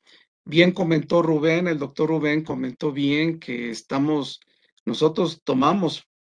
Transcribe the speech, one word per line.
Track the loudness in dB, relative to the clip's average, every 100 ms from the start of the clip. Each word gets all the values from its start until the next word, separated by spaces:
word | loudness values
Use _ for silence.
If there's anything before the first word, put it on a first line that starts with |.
| _ -20 _ _
Bien | -2 4 4
comentó | 4 0 0 2 2
Rubén, | 2 2 2 2 0
el | -2
doctor | -4 -4 -2
Rubén | 0 0 -2
comentó | -2 -6 -6 -6 -6
bien | -2 0 0 0 -4
que | -8 -10 -8
estamos, | -10 -6 -2 0 0 -2 -10 _ _ _ _
nosotros | -6 0 0 2 -2 -4
tomamos | -4 0 2 2 0 -4 -12 _